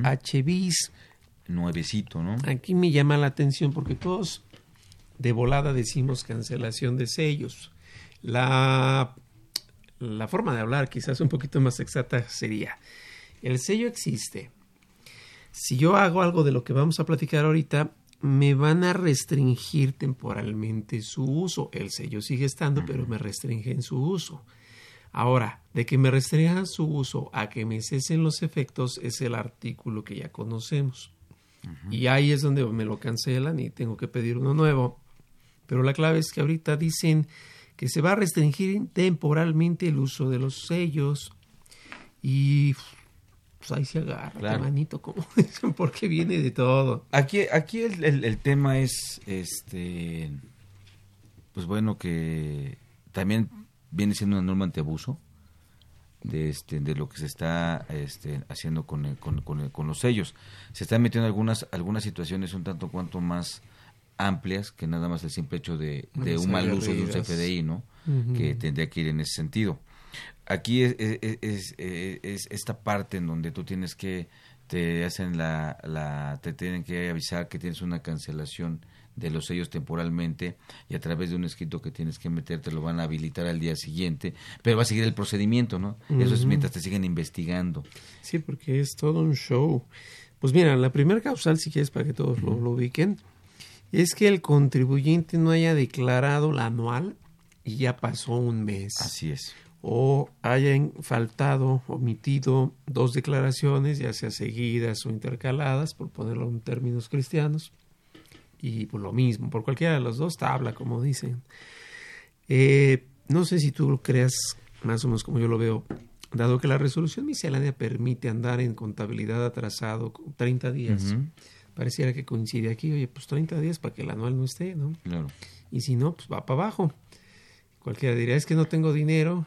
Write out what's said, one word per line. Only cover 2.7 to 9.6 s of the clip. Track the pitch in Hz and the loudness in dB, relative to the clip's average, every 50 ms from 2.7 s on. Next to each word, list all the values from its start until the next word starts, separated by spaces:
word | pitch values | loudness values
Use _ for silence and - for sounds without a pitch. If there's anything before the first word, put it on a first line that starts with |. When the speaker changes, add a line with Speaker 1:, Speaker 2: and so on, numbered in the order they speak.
| 180 | 2
Speaker 1:
me | 180 180 170 | 4 4 6
llama | 143 143 143 143 147 | 6 6 6 6 6
la | 147 147 | 4 4
atención | 135 - - 147 139 135 - 165 143 147 | 2 2 2 2 2 2 2 2 0 0
porque | - 127 - 127 | 0 -2 -4 -4
todos | - - 180 185 180 185 165 - - - - - - _ _ - - - - - - - - - | -4 -2 -2 -2 -2 -2 -4 -6 -10 -16 -20 -20 -20 _ _ -20 -20 -20 -20 -20 -20 -20 -20 -8
de | - 123 120 | -2 0 2
volada | 117 113 120 123 139 139 143 147 135 | 2 4 4 4 4 2 2 2 0
decimos | 127 110 - - 143 127 135 131 127 - | 0 0 0 0 0 0 0 0 -2 -6
cancelación | - 113 113 110 - 123 120 117 113 113 - 139 123 123 | -6 -6 -6 -6 -6 -6 -4 -4 -4 -4 -2 -2 0 0
de | 131 123 | 0 -2
sellos. | 117 - - 160 151 147 147 - 127 - - - - - - - - - - - - - - | -2 -2 0 0 0 0 -2 -4 -8 -10 -14 -18 -20 -20 -20 -20 -20 -20 -20 -20 -20 -20 -12
La, | - 120 113 123 127 131 135 131 131 131 135 131 131 131 135 135 127 123 - - - _ _ - - _ - - | -6 -2 0 2 4 4 6 6 6 6 6 4 4 4 4 2 2 -2 -4 -12 -20 _ _ -20 -16 _ -12 -12